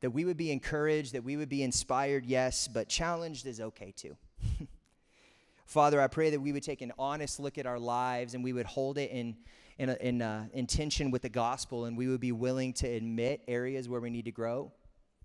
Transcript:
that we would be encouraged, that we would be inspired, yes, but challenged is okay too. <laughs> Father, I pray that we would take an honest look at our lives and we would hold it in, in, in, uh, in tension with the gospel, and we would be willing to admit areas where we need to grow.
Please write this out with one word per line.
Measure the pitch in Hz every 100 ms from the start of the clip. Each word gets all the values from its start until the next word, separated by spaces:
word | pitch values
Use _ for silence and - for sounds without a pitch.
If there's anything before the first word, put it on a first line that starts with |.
that | 131
we | 123
would | 175 160
be | 165
encouraged, | 135 - 151 151 151 139
that | 127
we | 120 143
would | 151
be | 139
inspired, | 135 120 - 127 139 139 123
yes, | 127 127 123 -
but | 117 107
challenged | - 165 170 165 143 131
is | 113
okay | 110 - 98 -
too. | - - - -
<laughs> | - - - - _ _ _ _ - _ _ _ -
Father, | 156 147 147
I | 135
pray | 156 160
that | 147
we | 139
would | 143
take | 139 139
an | 123 117
honest | 135 147 147 -
look | 143 147
at |
our | 127 123
lives | 120 120 127 123 123
and | 123
we | 123
would | 123 110
hold | - 135 143
it | 139
in, | 127 117 110 - - - -
in, | 131
in, | 127 123 123
uh, | 117 107 110
in | 131 123
tension | - 151 - 139
with | 127
the | 127
gospel, | 113 117 135 - 123 117
and | 117
we | 127
would | 131
be | 123
willing | 113 127 131 131
to | 123 131
admit | 120 113 113 117 147 -
areas | 123 127 135 123
where | 123
we | 120
need | 120 117
to |
grow. | 113 113 123 151 - - - _ _